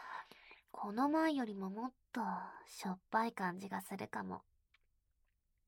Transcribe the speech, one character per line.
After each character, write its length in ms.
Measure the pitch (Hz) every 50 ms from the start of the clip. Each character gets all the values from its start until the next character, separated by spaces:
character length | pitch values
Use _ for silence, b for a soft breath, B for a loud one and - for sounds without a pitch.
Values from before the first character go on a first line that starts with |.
| B B B B B B B B B B B B B _
こ 200 | - - - 208
の 160 | 202 233 269 285
前 240 | 302 320 320 320 302
よ 120 | 277 240
り 80 | 214 202
も 140 | 196 190 190
も 180 | 190 214 240 254
っ 40 | - _ _ _
と 100 | - 247 202 196 185 180 - - - - -
し 220 | - - - - 196
ょ 40 | 185
っ 60 | 185 - _
ぱ 160 | - 220 226 233
い 40 |
感 280 | 233 - 190 180 175 185
じ 100 | 196 190
が 120 | 196 190
す 140 | 190 - 196
る 120 | 185 208 -
か 160 | - 220 196
も。 180 | 185 185 - - _ _ _ _ _ _ _ _ _ _ _ _ _ _ _ _ _ _ _ _ _ _ _ _